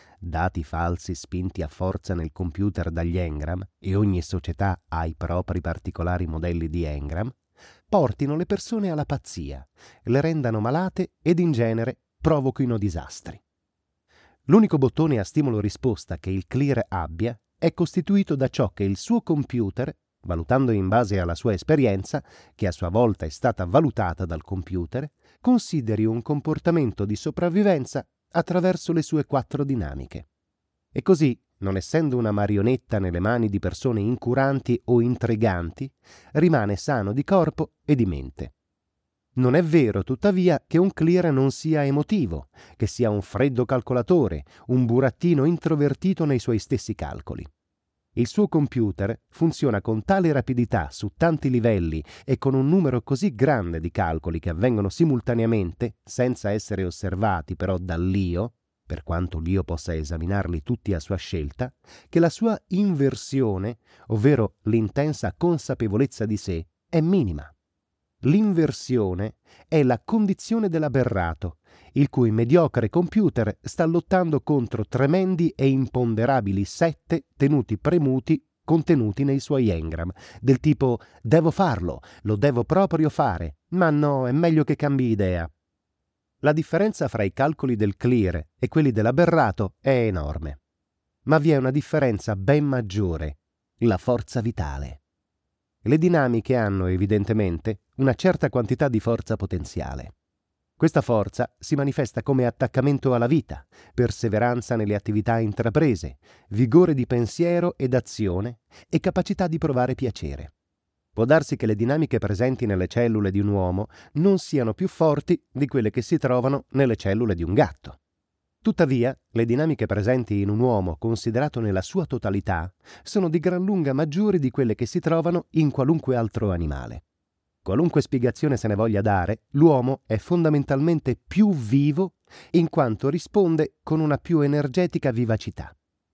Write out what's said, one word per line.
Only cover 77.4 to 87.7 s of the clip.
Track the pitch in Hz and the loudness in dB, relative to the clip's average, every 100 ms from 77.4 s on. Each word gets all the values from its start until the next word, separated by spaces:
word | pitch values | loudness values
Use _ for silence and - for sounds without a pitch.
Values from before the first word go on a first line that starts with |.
| 139 147 - 107 | 2 2 0 -2
premuti | 143 170 139 131 - 160 - _ | 0 2 2 0 0 -2 -2 _
contenuti | - 165 160 147 107 98 | 0 0 2 2 0 0
nei | 139 139 | 0 -2
suoi | - 139 113 | 0 0 2
engram, | 82 78 80 87 - - - | 0 -4 -6 -8 -10 -16 -4
del | 123 131 | 0 2
tipo: | 151 143 135 117 - _ | 2 2 2 -2 -6 _
"Devo | 107 160 160 | 2 4 4
farlo, | - 180 98 87 - - - | 2 0 0 -4 -8 -14 -8
lo | 98 107 | -2 2
devo | 143 120 | 2 2
proprio | 113 175 196 156 151 | 2 2 2 2 0
fare, | - 135 85 82 - - | 0 0 -2 -6 -12 -6
ma | 185 165 | 0 2
no, | 147 147 135 123 | 4 2 0 0
è | |
meglio | 143 170 156 | 2 4 4
che | 143 143 | 2 0
cambi | 147 139 123 | 0 2 2
idea". | 104 95 87 82 _ _ _ _ _ _ _ _ _ | 2 0 -2 -6 _ _ _ _ _ _ _ _ _
La | 147 | 2
differenza | 156 - 165 214 - 139 | 2 0 0 0 -2 -4
fra | 110 | -2
i | 98 | -2
calcoli | - 143 156 131 | 0 -2 0 -2